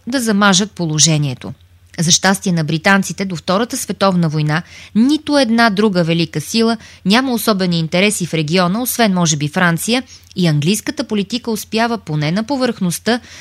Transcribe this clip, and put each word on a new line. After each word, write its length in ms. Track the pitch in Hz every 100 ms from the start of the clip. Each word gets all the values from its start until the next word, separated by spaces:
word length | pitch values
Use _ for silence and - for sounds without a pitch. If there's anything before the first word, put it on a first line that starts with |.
| -
да 140 | 269
замажат 500 | 226 202 202 185 208
положението. 840 | - 170 151 151 151 147 123 95 - _ _ _ -
За 120 | 170
щастие 400 | - 190 196 196
на 120 | 170
британците, 600 | 151 156 196 196 190 175 196
до 100 | 165
Втората 420 | - 190 240 262
световна 520 | - 196 196 175 165
война 340 | 156 151 156 - - - 208
нито 440 | 254 302 - 294
една 300 | 262 233 233
друга 340 | 190 214 180
велика 380 | 165 170 160 156
сила 360 | - 226 226 226 - - 185
няма 280 | 226 269
особени 460 | 233 - 196 185 170
интереси 460 | 160 175 208 - 170
в 80 |
региона, 480 | 160 151 185 175 208
освен 320 | 254 - 220
може 240 | 185 165 151
би 100 | 147
Франция, 560 | 185 180 165 - 247 247 - - -
и 120 | 170
английската 560 | 147 151 214 - 294
политика 480 | 233 208 202 240 -
успява 460 | 214 - 220 233 220
поне 340 | - 151 147
на 120 | 185
повърхността 760 | 226 277 254 - 180 - - 233 - -